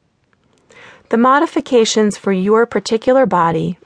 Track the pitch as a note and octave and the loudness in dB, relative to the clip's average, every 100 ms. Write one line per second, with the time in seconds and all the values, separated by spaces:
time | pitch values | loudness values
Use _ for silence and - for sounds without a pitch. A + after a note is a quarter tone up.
0 | _ _ _ _ _ _ _ - - - | _ _ _ _ _ _ _ -20 -20 -20
1 | _ A3+ B3+ C#4 E4 E4 - A#3+ A3 A3+ | _ 0 2 2 0 -4 -2 0 2 0
2 | G#3+ G3 G3+ F#3+ F#3+ A3 A#3 G#3 - A3+ | -2 -2 -4 -2 0 0 0 -4 -4 -4
3 | B3+ C4 B3 F3+ E3 E3 E3 F3+ | 0 2 2 0 0 -2 -6 -8